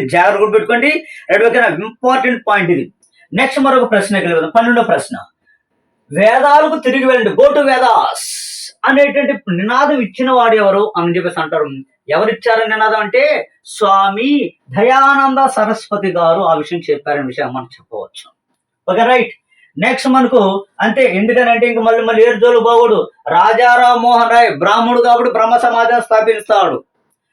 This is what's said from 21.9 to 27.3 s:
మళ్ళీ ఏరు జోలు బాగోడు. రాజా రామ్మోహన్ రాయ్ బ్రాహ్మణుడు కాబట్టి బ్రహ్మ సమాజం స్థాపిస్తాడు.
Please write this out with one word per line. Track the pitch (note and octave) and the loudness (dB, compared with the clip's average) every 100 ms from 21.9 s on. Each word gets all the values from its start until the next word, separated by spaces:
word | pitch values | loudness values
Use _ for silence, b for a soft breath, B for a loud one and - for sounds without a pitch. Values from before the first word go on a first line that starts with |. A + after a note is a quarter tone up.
| A3+ A3 | 0 0
మళ్ళీ | A3 A#3+ | 2 2
ఏరు | G#3 | 4
జోలు | A#3+ A#3 A3+ | 2 4 4
బాగోడు. | A#3 A#3 G#3 - _ - - | 4 4 2 -2 _ -2 0
రాజా | A3 A3 B3 B3 | 2 2 4 4
రామ్మోహన్ | B3 A#3+ A#3+ A#3+ A#3 A#3+ | 4 2 2 2 4 4
రాయ్ | A#3 C#3+ | 2 0
బ్రాహ్మణుడు | F3+ A3 A#3 B3 A#3+ | 0 0 0 2 2
కాబట్టి | A#3+ B3 A3 | 2 2 0
బ్రహ్మ | A3+ A#3+ A#3+ | 0 2 0
సమాజం | A3+ A3+ A#3+ A#3 | 0 0 0 0
స్థాపిస్తాడు. | A3 G#3+ G#3+ G#3+ G3+ F3 C3 - _ _ _ _ | 0 2 -2 0 0 0 -4 -12 _ _ _ _